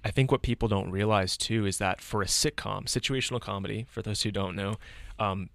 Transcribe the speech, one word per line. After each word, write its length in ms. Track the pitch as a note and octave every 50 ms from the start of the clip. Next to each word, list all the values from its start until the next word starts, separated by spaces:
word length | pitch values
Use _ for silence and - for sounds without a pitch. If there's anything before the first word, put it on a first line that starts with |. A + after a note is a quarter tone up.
| -
I 60 | G#2+
think 200 | - - C3 C3
what 100 | C#3+ -
people 260 | - - A#2 - A#2
don't 220 | A2 G#2 G2 F#2+ F2+
realize 440 | F#2 G2 G#2 G#2+ A2 G2+ F#2 F2+ -
too 280 | - - - A2 A2 G#2
is 140 | G2 F#2 -
that 200 | G#2 F#2+ F#2 -
for 220 | - - - G#2+
a 40 | G2
sitcom, 600 | F#2 - - - D#3 - - - - - - -
situational 560 | - - B2 - - C3+ C3 B2 - B2+ A#2+
comedy, 440 | - - G2+ G2 G2 G#2 G#2 G#2+ A#2 -
for 120 | - A2
those 200 | G2+ G#2+ G#2 -
who 100 | - A2
don't 240 | G2 G2 G2 F#2 F2+
know, 200 | G2 G2 G2 G#2+ - - - - - - - - -
um, 300 | A2 G2+ F#2+ G2 F#2 -